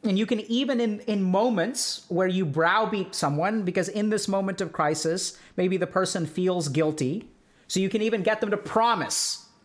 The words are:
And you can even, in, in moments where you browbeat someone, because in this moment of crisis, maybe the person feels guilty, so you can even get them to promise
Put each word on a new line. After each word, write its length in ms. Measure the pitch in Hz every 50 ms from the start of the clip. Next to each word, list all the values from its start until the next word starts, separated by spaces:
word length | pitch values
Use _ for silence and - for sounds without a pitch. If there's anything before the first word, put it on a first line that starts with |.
| -
And 160 | 220 190 196
you 80 | 220
can 140 | - 247 214
even, 400 | 214 - 233 247 277 247 269 233
in, 200 | 240 226 208 208
in 220 | - - 214 202 190
moments 800 | 185 185 196 226 254 233 190 165 214 285 - - - - - - _
where 200 | 185 170 185 185
you 160 | 185 185 185
browbeat 680 | 156 131 156 160 170 185 214 226 202 220 202 190 - -
someone, 480 | - - 147 143 147 165 196 214 226 202
because 260 | 180 175 190 170 180
in 220 | - 214 208 214
this 180 | 214 202 202 -
moment 320 | 196 196 196 196 190 -
of 120 | 196 165 -
crisis, 640 | - 160 151 156 156 - 160 165 185 185 - - - - - -
maybe 200 | - 180 185 185 180
the 80 | 180
person 400 | 175 - 185 190 180 - 196 165
feels 420 | 156 - - 180 185 180 175 160 147
guilty, 600 | 131 151 160 156 151 151 123 127 151 220 - - - _ _ _ _ _ _
so 140 | _ - 185
you 80 | 190 190
can 140 | 202 220 214
even 200 | 226 226 214 180
get 180 | 208 214 214
them 100 | - 208
to 60 | 208
promise 880 | 208 208 - - 226 226 233 233 190 139 107 - - - - - - - - _ _ _